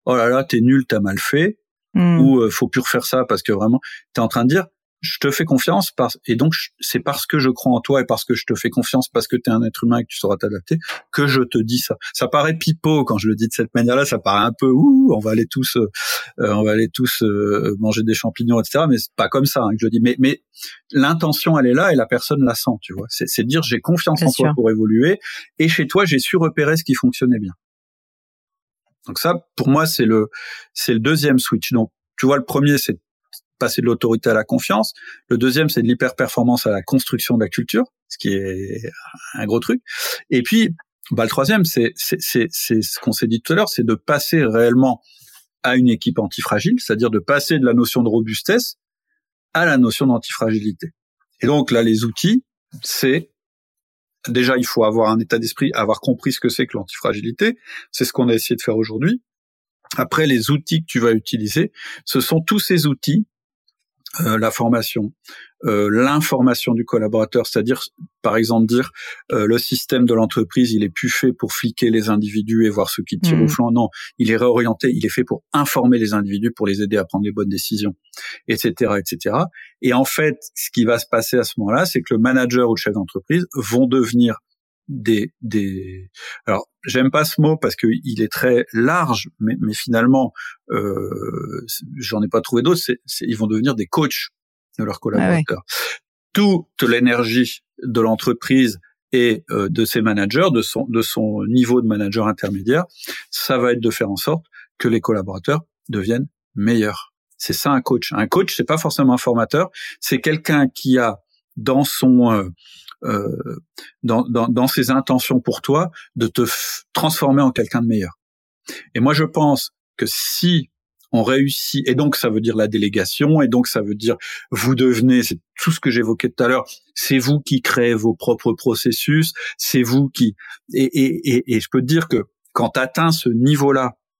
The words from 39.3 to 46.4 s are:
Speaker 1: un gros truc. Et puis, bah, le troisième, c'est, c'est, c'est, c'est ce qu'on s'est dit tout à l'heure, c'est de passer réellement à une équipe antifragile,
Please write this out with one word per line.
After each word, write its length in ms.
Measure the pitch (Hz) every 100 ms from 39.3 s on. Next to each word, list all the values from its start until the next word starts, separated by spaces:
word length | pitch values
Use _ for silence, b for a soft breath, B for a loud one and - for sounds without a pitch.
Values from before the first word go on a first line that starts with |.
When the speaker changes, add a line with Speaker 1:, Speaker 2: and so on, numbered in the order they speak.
Speaker 1:
un 100 | 254
gros 160 | 107 117
truc. 220 | - 247 B B B B -
Et 120 | 131
puis, 320 | 123 220 214 165 - _ -
bah, 140 | 113
le 40 | 113
troisième, 380 | - 139 214 170
c'est, 260 | 123 117
c'est, 220 | - - -
c'est, 260 | - 123 113
c'est 300 | - - 113
ce 180 | 101 -
qu'on 120 | -
s'est 140 | - 113
dit 160 | 113
tout 100 | -
à 40 | 180
l'heure, 120 | 208
c'est 160 | -
de 100 | 117
passer 480 | 110 - 147 - 160
réellement 600 | 123 113 117 123 131 117 b b b b _ _
à 140 | 127 127
une 140 | 123
équipe 280 | 110 - 95
antifragile, 580 | 101 -